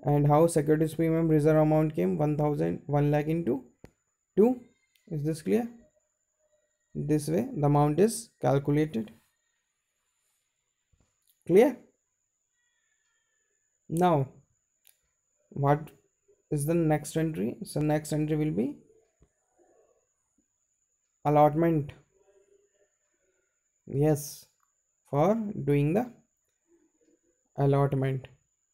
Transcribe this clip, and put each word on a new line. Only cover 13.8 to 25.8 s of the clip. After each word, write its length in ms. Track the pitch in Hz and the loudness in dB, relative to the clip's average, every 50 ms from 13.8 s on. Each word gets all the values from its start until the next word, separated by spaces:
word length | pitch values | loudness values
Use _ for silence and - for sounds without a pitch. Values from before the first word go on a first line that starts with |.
| _ - | _ -8
Now, 400 | 160 165 180 180 165 143 131 - - - _ _ _ _ _ _ _ _ _ _ _ _ _ _ _ _ _ _ _ _ _ _ | -2 0 2 2 2 0 -2 -4 -8 -16 _ _ _ _ _ _ _ _ _ _ _ _ _ _ _ _ _ _ _ _ _ _
what 400 | - 139 139 139 147 151 156 - - _ _ _ _ _ _ _ _ _ _ - | -8 -2 0 0 0 0 -2 -8 -20 _ _ _ _ _ _ _ _ _ _ -8
is 160 | 156 147 143 | -6 -4 -2
the 80 | 151 170 | -2 0
next 420 | 170 165 156 151 151 151 - - | 0 2 2 0 0 -2 -6 -6
entry? 400 | 160 160 165 156 175 202 233 - - 190 | -4 -4 -4 -4 -4 -6 -6 -6 -8 -12
So 180 | - - 151 | -8 -6 -4
next 320 | 151 151 151 151 151 - 156 | -2 -2 -2 -2 -4 -4 -4
entry 240 | 151 151 151 156 | -4 -4 -2 -2
will 140 | 151 151 156 | -2 -2 -2
be 260 | 156 190 233 285 285 - _ _ _ _ _ _ _ _ _ _ _ _ _ _ _ _ _ _ _ _ _ _ _ _ _ _ _ _ _ _ _ _ _ _ _ _ _ _ _ _ _ _ _ _ _ _ _ _ - | -2 -4 -4 -6 -6 -12 _ _ _ _ _ _ _ _ _ _ _ _ _ _ _ _ _ _ _ _ _ _ _ _ _ _ _ _ _ _ _ _ _ _ _ _ _ _ _ _ _ _ _ _ _ _ _ _ -4
allotment. 680 | 147 147 147 151 151 147 160 170 170 165 156 139 - - - _ _ _ _ _ _ _ _ _ _ _ _ _ _ _ _ _ _ _ _ _ _ _ _ _ _ _ _ _ _ _ _ _ _ _ _ _ | 0 4 4 4 4 4 2 2 2 2 0 -2 -4 -8 -18 _ _ _ _ _ _ _ _ _ _ _ _ _ _ _ _ _ _ _ _ _ _ _ _ _ _ _ _ _ _ _ _ _ _ _ _ _
Yes, 600 | - - 135 147 156 151 143 147 - - - - _ _ _ _ _ _ _ _ _ _ _ _ _ | -8 -4 -2 0 0 0 -2 -4 -10 -16 -18 -20 _ _ _ _ _ _ _ _ _ _ _ _ _
for 240 | - 143 156 185 220 233 214 202 - 139 135 | -2 0 2 2 0 0 -4 -6 -8 -6 -4
doing 300 | 139 143 143 | -2 0 0